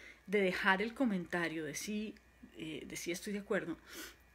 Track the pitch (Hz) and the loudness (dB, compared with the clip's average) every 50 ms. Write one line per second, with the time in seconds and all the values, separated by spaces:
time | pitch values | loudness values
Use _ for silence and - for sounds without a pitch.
0 | - - - - - - 190 208 196 185 180 - - 202 190 185 208 233 226 - | -18 -18 -18 -18 -8 0 2 4 4 4 4 4 6 6 6 6 4 -2 0 2
1 | 277 240 202 180 170 - - 175 170 160 156 165 156 147 156 - - - 214 208 | 2 4 4 2 0 0 0 0 0 0 0 -2 -4 -4 -4 -6 -4 -2 -2 -2
2 | 214 214 - - - - - - - - - - - 160 156 139 - - - - | -2 -4 -8 -12 -18 -20 -20 -20 -20 -20 -12 -10 -8 -6 -6 -8 -8 -8 -8 -6
3 | - 170 170 180 - 208 202 202 196 - 214 180 151 165 160 - - - - - | -4 -4 -4 -2 -2 -4 -4 -4 0 2 0 2 2 0 -6 -6 -8 -14 -12 -12
4 | - - - - - - | -12 -12 -14 -18 -20 -20